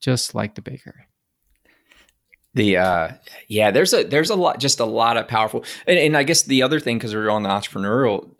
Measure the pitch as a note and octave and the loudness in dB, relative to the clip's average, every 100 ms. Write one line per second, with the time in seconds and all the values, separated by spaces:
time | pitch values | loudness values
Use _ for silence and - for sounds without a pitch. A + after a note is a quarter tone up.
0 | - B2+ - A2+ G#2+ - - - - - | -4 -2 -4 -6 -8 -10 -16 -16 -18 -20
1 | _ _ _ _ _ _ _ _ _ _ | _ _ _ _ _ _ _ _ _ _
2 | _ _ _ _ _ - G#2+ F#2 F#2 F2 | _ _ _ _ _ 0 2 4 2 0
3 | D#2+ - - - - G#2+ G#2+ G2+ F3+ A3+ | -2 -8 -20 -20 -6 2 4 4 2 2
4 | - C#3+ D#3+ G#3 F3+ - C3+ - A2+ A2 | 2 0 0 0 0 0 -2 -2 -2 0
5 | A2+ A#2 A2 A2+ A2 A#2 - - - F3+ | 0 0 0 0 0 -4 -10 -6 0 4
6 | D3+ D3+ C#3+ E3 - C3+ B2+ D3+ C#3 A#2 | 4 2 2 0 2 2 2 0 -2 -4
7 | A2 G#2+ G#2+ G#2+ G2+ G2+ - G2+ G2 A#2 | -4 -4 -2 -2 0 -2 -4 -6 -2 0
8 | B2+ G2 - | 0 -2 -6